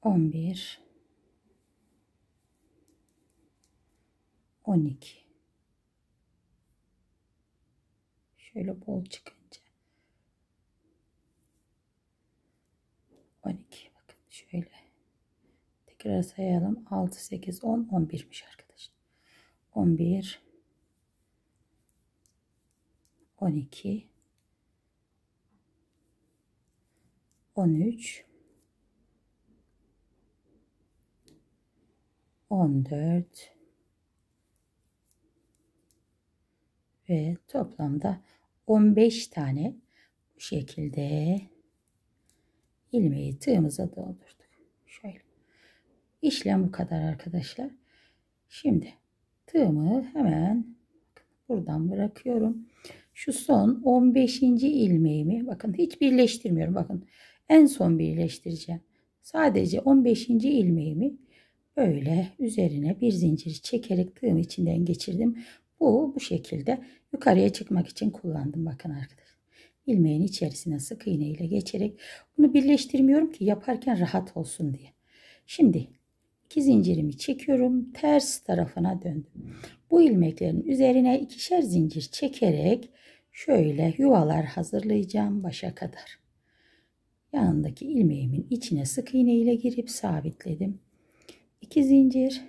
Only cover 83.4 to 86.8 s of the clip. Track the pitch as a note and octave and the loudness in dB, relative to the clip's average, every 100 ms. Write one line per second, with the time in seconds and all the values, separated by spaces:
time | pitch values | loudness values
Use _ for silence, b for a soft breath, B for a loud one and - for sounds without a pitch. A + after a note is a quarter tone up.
83.4 | - B3 D3+ C#3+ D#3+ E3 C#4 A3+ D3+ D#3 | 2 4 4 2 -2 2 4 6 4 0
84.4 | D3+ F3+ E3+ - G#3+ G#3 F#3 G#3 G#3 G3+ | -2 -6 -6 -4 -2 -2 0 -2 -2 -2
85.4 | F#3 - F#3 - F3 - - - _ _ | -6 -8 -10 -8 -12 -12 -20 -20 _ _
86.4 | _ _ _ _ | _ _ _ _